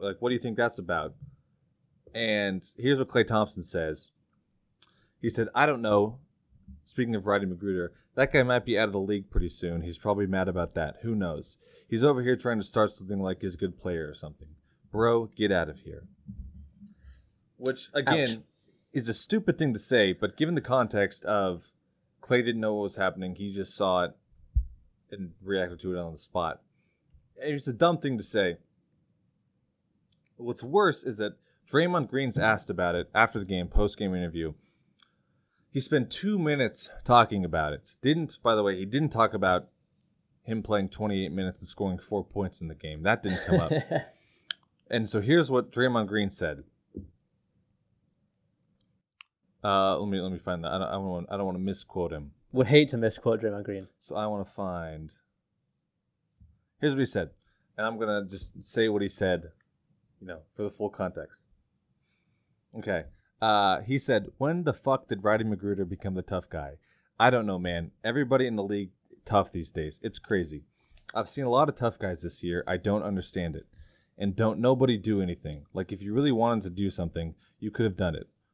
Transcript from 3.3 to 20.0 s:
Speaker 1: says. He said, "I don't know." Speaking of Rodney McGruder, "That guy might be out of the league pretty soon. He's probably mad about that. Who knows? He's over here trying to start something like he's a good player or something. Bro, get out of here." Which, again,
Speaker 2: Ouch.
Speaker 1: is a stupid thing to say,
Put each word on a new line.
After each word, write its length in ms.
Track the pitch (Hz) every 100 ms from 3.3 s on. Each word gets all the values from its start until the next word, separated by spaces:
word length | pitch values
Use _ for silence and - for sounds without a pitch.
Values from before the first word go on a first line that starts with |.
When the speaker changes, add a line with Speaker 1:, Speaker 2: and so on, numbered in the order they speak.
| 110 104 -
Speaker 1:
says. 480 | 87 90 80 76 - _ _ _ _ _ _ _ - _ _ _
He 100 | 117
said, 180 | 107 113
"I 120 | 123 147
don't 160 | 135
know." 360 | 113 104 104 117 _ _ _ _ - -
Speaking 300 | - - 120
of 120 | 110 95
Rodney 280 | 101 98
McGruder, 360 | 87 101 92 87 - _ -
"That 160 | 135
guy 100 | 151
might 220 | 123 123
be 120 | - 104
out 100 | 107
of 40 |
the 60 | 98
league 300 | 98 104 98
pretty 180 | - 87
soon. 340 | - 90 85
He's 160 | 85 85
probably 280 | 107 101 98
mad 220 | 95 92
about 260 | 90 85
that. 220 | - 78 -
Who 120 | 113
knows? 440 | 110 90 76 - - _ - _
He's 140 | 113
over 200 | 135 135
here 140 | 123 123
trying 220 | 123 113
to 60 |
start 260 | 98 - 107
something 300 | - 95 101
like 200 | 95 92
he's 120 | 98
a 40 | 85
good 200 | 98 87
player 300 | 92 85 76
or 60 |
something. 340 | 76 78 76 78 76 _ _ _
Bro, 360 | 104 117 117 113 -
get 160 | 104
out 160 | 95 80
of 100 | 73
here." 260 | - 73 - - - - - - - - - - - - _ _ _ _
Which, 340 | 127 131 -
again, 340 | 147 143 135 131 113
Speaker 2:
Ouch. 0 | - _ _ _ _
Speaker 1:
is 160 | 143 113
a 60 |
stupid 420 | 110 - 220 - 160
thing 160 | 156
to 60 | 107
say, 340 | - 123